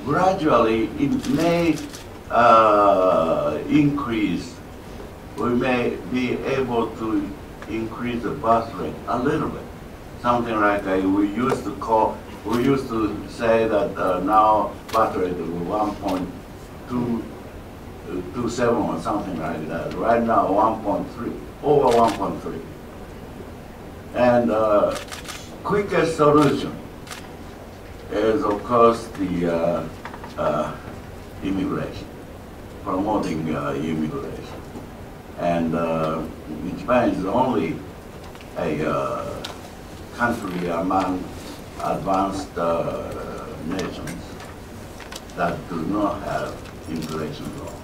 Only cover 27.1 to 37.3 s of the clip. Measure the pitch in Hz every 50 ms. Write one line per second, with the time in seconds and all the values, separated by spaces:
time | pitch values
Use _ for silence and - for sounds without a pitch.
27.1 | - - - - - - - - - - - - - - - - - - - -
28.1 | 92 104 110 110 110 - 139 - 104 104 - - 123 117 117 117 113 - - -
29.1 | - 98 95 87 87 87 87 85 82 82 82 85 87 82 - - - - - -
30.1 | - - - - - - - - - - - - - - - - - - - -
31.1 | - - - - - - - 95 98 95 - - - - - - - - - -
32.1 | - - - - - - - - - - - - - - - 98 92 92 101 107
33.1 | 107 98 - 85 80 78 80 78 73 71 71 71 69 69 76 80 80 78 78 76
34.1 | 73 69 - - 71 69 - - - - - - - - - - - - - -
35.1 | - - - - - - 87 87 85 85 82 80 80 82 85 82 82 80 78 78
36.1 | 78 78 78 80 - - - 78 78 - - 90 - - - - 123 123 - -
37.1 | 90 - 92 95